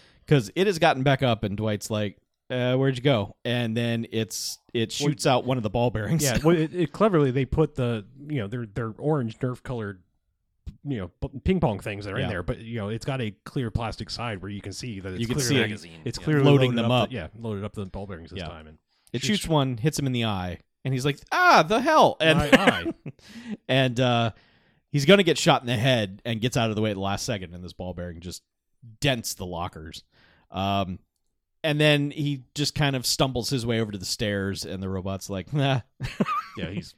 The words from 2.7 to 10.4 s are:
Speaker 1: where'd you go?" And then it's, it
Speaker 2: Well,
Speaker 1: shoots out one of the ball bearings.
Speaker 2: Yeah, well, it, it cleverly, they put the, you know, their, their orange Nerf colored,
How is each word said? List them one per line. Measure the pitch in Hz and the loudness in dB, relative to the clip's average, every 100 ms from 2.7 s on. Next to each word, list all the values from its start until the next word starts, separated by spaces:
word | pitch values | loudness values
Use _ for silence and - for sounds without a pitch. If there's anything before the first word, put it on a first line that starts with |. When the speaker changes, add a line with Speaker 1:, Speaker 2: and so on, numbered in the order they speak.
| 131 | 2
Speaker 1:
where'd | 135 123 | 2 2
you | |
go?" | 135 113 101 - 120 | 2 2 0 -6 -4
And | 123 117 117 | -2 0 -2
then | 117 117 113 | 0 -2 -2
it's, | 110 110 - - - _ | -4 -4 -6 -8 -10 _
it | 120 110 - | -4 -2 0
Speaker 2:
Well, | 143 | -2
Speaker 1:
shoots | 143 151 | 0 2
out | 123 123 | 2 2
one | 127 | -2
of | |
the | 107 | 0
ball | 120 120 | 0 0
bearings. | 107 104 156 | 0 -2 0
Speaker 2:
Yeah, | 143 113 | 2 4
well, | 151 170 | 4 4
it, | 156 | 2
it | 175 156 | -2 -4
cleverly, | - 214 165 139 | 2 4 4 4
they | 131 127 | 2 0
put | - 151 - | 2 0 0
the, | 120 110 104 131 147 | -2 -2 -6 -16 -8
you | 147 | -6
know, | 98 | -4
their, | 123 113 | -6 -8
their | 101 113 101 | -6 -8 -4
orange | 143 151 113 - | -2 0 -2 -4
Nerf | 127 123 | -4 -4
colored, | - 123 101 92 _ _ _ _ | -8 -6 -8 -10 _ _ _ _